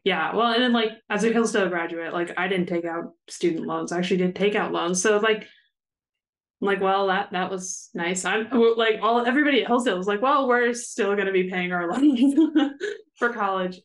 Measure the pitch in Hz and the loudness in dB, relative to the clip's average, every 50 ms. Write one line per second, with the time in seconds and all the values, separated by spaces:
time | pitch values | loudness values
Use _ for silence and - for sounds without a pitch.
0 | _ 190 180 160 160 - - 202 233 233 233 233 254 247 240 233 220 220 220 - | _ -2 0 0 -2 -2 0 0 0 2 2 2 2 2 2 2 0 -2 -4 -8
1 | _ - 208 196 220 233 220 233 220 202 - 208 190 175 175 170 165 165 165 165 | _ -6 -2 0 0 2 2 2 0 2 0 0 0 0 -2 -4 -4 -6 -6 -8
2 | 165 160 - 175 170 175 - 175 180 185 190 180 175 180 175 170 170 170 165 170 | -8 -6 -4 -4 -4 -4 -2 -4 -2 -2 0 -2 -2 -2 -2 -4 -4 -4 -6 -6
3 | 170 - - _ _ - - - 180 170 160 160 - 160 160 160 160 156 175 180 | -8 -10 -16 _ _ -20 -6 -2 -2 -2 0 -2 -4 -6 -6 -6 -6 -4 -4 -4
4 | 180 - 190 180 185 180 185 - 190 208 208 208 175 - 170 170 170 175 180 175 | -2 0 0 0 0 -2 0 0 0 0 0 0 -2 -2 -2 -2 -2 -2 -2 0
5 | - 220 208 208 220 220 214 214 - - - _ _ _ _ _ _ _ _ _ | 2 2 2 4 2 2 0 0 -4 -12 -20 _ _ _ _ _ _ _ _ _
6 | _ _ _ _ _ _ _ _ _ _ _ _ 196 196 196 190 196 190 190 196 | _ _ _ _ _ _ _ _ _ _ _ _ -2 -2 0 0 2 2 2 2
7 | 196 190 185 202 202 - 190 180 185 180 196 185 180 - - - - - - 180 | 2 2 0 0 -2 -4 -4 -4 -4 -4 -6 -8 -8 -10 -10 -12 -14 -12 -8 -6
8 | 170 170 185 185 - 180 202 220 226 226 269 233 233 233 226 226 226 220 220 - | -4 -2 -2 -2 -2 -2 -2 -2 -2 0 2 4 4 4 4 4 2 2 2 2
9 | 208 220 233 240 233 247 247 294 294 285 269 220 185 208 240 254 240 254 185 180 | 2 2 2 2 2 2 2 2 2 4 2 2 2 2 0 2 2 0 0 0
10 | 185 208 202 208 247 269 294 277 269 247 240 247 240 240 233 240 - - - 254 | 0 -2 0 0 2 2 2 2 2 2 2 2 2 0 -2 -4 -8 -8 -4 -2
11 | 208 196 202 202 196 196 190 185 185 185 190 180 180 180 180 175 175 170 190 254 | -2 0 0 0 0 0 0 0 0 0 -2 -4 -2 -2 -2 -2 -2 -2 0 2
12 | 285 302 254 233 277 277 277 320 320 - - 302 285 - - - 370 427 - - | 4 4 4 4 4 4 4 4 2 4 4 2 2 0 -2 -6 -8 -8 -8 -10
13 | - _ _ _ 247 233 233 220 208 196 190 185 185 180 180 - | -14 _ _ _ -4 -4 -2 -2 -2 -2 -2 -2 -4 -4 -6 -10